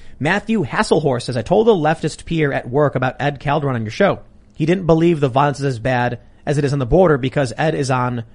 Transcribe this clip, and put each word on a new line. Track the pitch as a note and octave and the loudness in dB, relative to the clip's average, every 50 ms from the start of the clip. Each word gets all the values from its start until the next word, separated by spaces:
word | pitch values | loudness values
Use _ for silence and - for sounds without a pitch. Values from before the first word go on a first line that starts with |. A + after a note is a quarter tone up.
| - - - - | -16 -16 -10 -4
Matthew | B2+ D#3+ F#3 G#3 - - A3+ G#3+ D3+ | -2 0 0 -2 -2 -2 -2 -2 -2
Hasselhorst | A2 - F3+ G#3+ - G#3+ D#3+ D3+ C#3+ B2 A#2+ - | -2 -2 -2 0 2 0 0 2 0 -2 -2 -4
says, | - A#2+ | -4 -4
"I | A#2+ A2+ | -4 -2
told | - F3+ G#3+ A3 A#3 | 0 2 2 4 4
a | |
leftist | A3 F3 D3 D3+ E3 - - D3+ - - - | 4 4 2 0 0 0 -4 -6 -6 -8 -8
peer | - E3 D#3+ D3+ C#3 | -6 -2 0 0 0
at | C3 C3 - | -2 -4 -6
work | B2 A#2 D3 D3+ C3+ - | -2 0 0 0 2 0
about | D#3 C3 B2+ - - | 0 -2 -2 -4 -2
Ed | C3 D3 C#3+ B2+ | -4 -4 -4 -4
Calderon | - D3 C#3+ D#3 C#3 C#3 B2+ | -4 -2 -2 0 -2 -2 -2
on | A#2 A2 | -4 -4
your | G#2+ | -6
show. | - - G3+ F3+ B2+ - - - - - - - _ | 0 0 2 2 2 -2 -8 -20 -20 -20 -20 -16 _
He | - D#3+ | -4 0
didn't | D3+ F#3 G3 F3+ | 0 0 0 4
believe | D3+ E3 D#3+ E3 F3 E3+ D3 | 2 4 4 4 4 2 2
the | C#3+ C3 | 0 0
violence | A#2 C3+ D3 D3 C3+ C#3 | 2 2 2 2 0 -2
is | C#3 | -4
as | C#3 B2+ A2 | -4 -4 -4
bad | A2+ C3 B2+ A#2+ A#2+ B2 A#2+ - - - - - - | -2 -2 0 0 0 -2 -4 -6 -14 -20 -20 -12 -6
as | - D3 | -2 -2
it | D3 C#3+ | 0 0
is | C3 C#3+ | 0 0
on | C#3+ | 0
the | C3 | 0
border | A2+ C#3+ F3 F#3+ E3 D3+ B2 | 2 4 4 6 6 4 2
because | B2+ B2+ - D3 C#3 A#2 - | 0 -2 0 0 -2 -2 -2
Ed | - D3 D#3+ D#3+ | -2 0 0 0
is | D#3 C#3 B2 | -2 -2 -2
on | C3 B2+ B2 B2 B2 A#2+ A2+ - | 0 0 0 -2 -4 -6 -8 -12